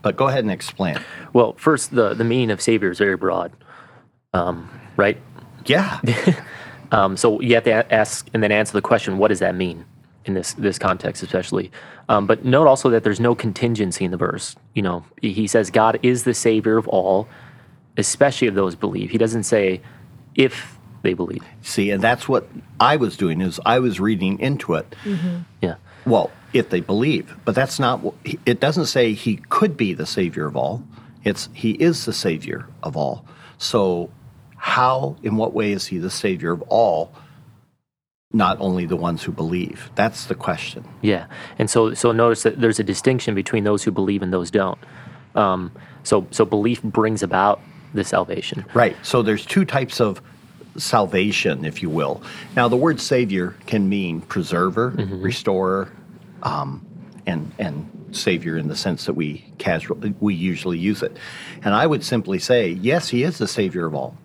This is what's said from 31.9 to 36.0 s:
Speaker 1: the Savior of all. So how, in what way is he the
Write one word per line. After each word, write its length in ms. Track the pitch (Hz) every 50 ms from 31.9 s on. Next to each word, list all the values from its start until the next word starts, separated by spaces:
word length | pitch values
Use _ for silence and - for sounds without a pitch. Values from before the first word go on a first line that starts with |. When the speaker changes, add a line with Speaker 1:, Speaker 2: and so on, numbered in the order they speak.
| 165 160 -
Speaker 1:
the 80 | -
Savior 540 | 107 - - 92 82 78 - - - - - - - -
of 140 | - - 135
all. 280 | 85 73 67 - 113 - - - - - - - _
So 520 | - - - 113 98 95 90 87 87 - - - - - - - - - - -
how, 540 | - - - - 127 127 131 131 135 139 151 -
in 140 | - 107 107
what 180 | 110 113 120 -
way 180 | 107 110 104
is 140 | 101 95 -
he 100 | - 92
the 140 | 90